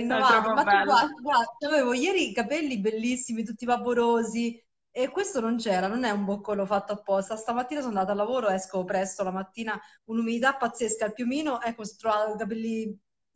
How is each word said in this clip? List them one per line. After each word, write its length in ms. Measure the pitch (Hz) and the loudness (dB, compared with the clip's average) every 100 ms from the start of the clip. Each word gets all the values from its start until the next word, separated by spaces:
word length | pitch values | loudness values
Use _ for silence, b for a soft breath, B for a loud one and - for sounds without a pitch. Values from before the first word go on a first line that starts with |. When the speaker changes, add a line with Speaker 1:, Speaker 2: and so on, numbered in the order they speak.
| 240 | 0
Speaker 1:
È 160 | 240 | 4
Speaker 2:
rinnovato. 0 | |
Speaker 1:
troppo 300 | 262 220 220 | 6 4 4
Speaker 2:
Ma 120 | 220 208 | 2 4
tu 160 | 196 | 4
Speaker 1:
bello. 20 | |
Speaker 2:
guarda, 300 | 294 247 302 294 | 6 4 4 -2
guarda, 460 | 262 254 226 - 285 | 0 2 2 -4 0
avevo 260 | 302 247 | 2 2
ieri 360 | 247 320 381 254 | 2 2 0 0
i 40 | |
capelli 460 | 202 214 302 302 240 | -2 -2 -2 -2 -2
bellissimi, 640 | 202 220 233 254 - 220 220 | -2 0 -2 -2 -4 -4 -6
tutti 180 | 220 240 | -6 -2
vaporosi, 960 | 240 240 240 233 233 220 233 233 233 _ _ _ | 0 2 2 4 2 2 0 -2 -4 _ _ _
e 180 | - 269 | -4 -2
questo 300 | 359 392 254 | 0 -2 -2
non 160 | 226 233 | 0 -2
c'era, 300 | 226 185 190 | 0 0 2
non 160 | 233 | 0
è 60 | 247 | 0
un 140 | 208 196 | 0 -2
boccolo 400 | 202 208 202 196 | -4 -2 -2 0
fatto 260 | 202 - | 0 0
apposta. 440 | 208 - 196 196 220 | -6 0 0 0 -6
Stamattina 420 | - 240 240 302 | -4 -4 -2 -4
sono 140 | 254 | -2
andata 180 | 202 190 | -2 0
al 60 | 202 | 0
lavoro, 320 | 214 262 220 | 0 2 2
esco 340 | 190 190 190 | 0 -2 -4
presto 400 | 180 196 190 - | -2 -2 -2 -2
la 80 | 185 | -4
mattina, 480 | 185 190 - 220 208 B B - | -4 -8 -8 -6 -6 B B -6
un'umidità 500 | 226 226 233 254 269 | -2 0 2 2 2
pazzesca, 480 | 233 - 220 - 214 | -2 0 -2 0 -2
al 80 | |
piumino, 480 | 220 240 277 311 240 | -2 -2 0 0 -2
ecco, 220 | 233 226 | -4 -6
ho 120 | 208 - | -10 -4
trovato 360 | 226 208 214 208 | 0 2 2 -2
i 20 | |
capelli 640 | 208 226 226 226 220 - _ _ _ | -4 -4 -4 -4 -4 -8 _ _ _